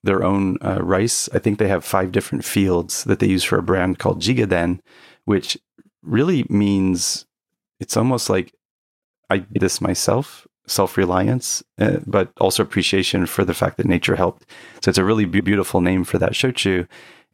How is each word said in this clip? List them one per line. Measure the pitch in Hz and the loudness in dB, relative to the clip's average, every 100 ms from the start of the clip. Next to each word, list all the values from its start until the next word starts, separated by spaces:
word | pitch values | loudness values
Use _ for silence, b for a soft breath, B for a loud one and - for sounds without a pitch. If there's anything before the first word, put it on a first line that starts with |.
their | 107 98 | 2 2
own, | 92 98 95 92 | 2 2 0 -2
uh, | - 95 | -4 -2
rice. | 87 92 117 - - | 0 0 0 -2 -2
I | - | -2
think | 117 104 | -2 0
they | 101 | 0
have | 92 - | 0 0
five | 98 95 | -2 0
different | 98 - - | -2 -2 -6
fields | - 101 95 87 85 - | -2 0 2 2 0 -6
that | - 95 | -2 0
they | 101 | 2
use | 95 | 2
for | - 98 | 0 -2
a | |
brand | 90 95 92 90 | 0 0 0 0
called | 98 92 | -2 -2
Jigaden, | 85 127 107 90 85 90 B B B B - | -2 0 0 0 0 -4 B B B B 0
which | 101 - - _ _ _ _ | 0 0 -10 _ _ _ _
really | 80 110 160 160 - | -2 0 2 0 0
means, | 101 101 98 92 90 - - - _ _ _ _ _ | 0 2 2 2 0 -2 -6 -10 _ _ _ _ _
it's | - 110 | -4 0
almost | 120 123 - | 0 0 0
like | 98 87 _ _ _ _ _ _ _ _ | -2 -2 _ _ _ _ _ _ _ _
I | 98 | -4
did | 98 113 | -2 0
this | 92 - | 0 0
myself, | 90 90 - 110 147 - _ _ - | -2 0 0 0 -2 -14 _ _ -6
self-reliance, | - 95 - 95 92 104 123 - - - - | -2 0 2 2 2 2 0 -2 -8 -8 -2
uh, | 104 95 - | 0 0 -2
but | 98 95 - | -2 -2 0
also | 95 - | 0 2
appreciation | 98 101 87 95 90 98 87 | 0 0 0 0 0 -2 -2
for | - | -2
the | 92 | -2
fact | - 95 - | 0 -2 -2
that | - | 0
nature | 87 - 82 | 0 0 0
helped. | 90 - _ B B B | 0 -2 _ B B B
So | - | 0
it's | 95 | 2
a | |
really | 92 110 98 | 2 2 2
be-, | 95 | 0
beautiful | 90 101 92 98 | 2 0 2 2
name | 90 92 | 2 0
for | 87 90 | 0 0
that | 92 | 0
shochu. | - 131 120 101 90 87 B B B B | 0 -2 0 0 0 -4 B B B B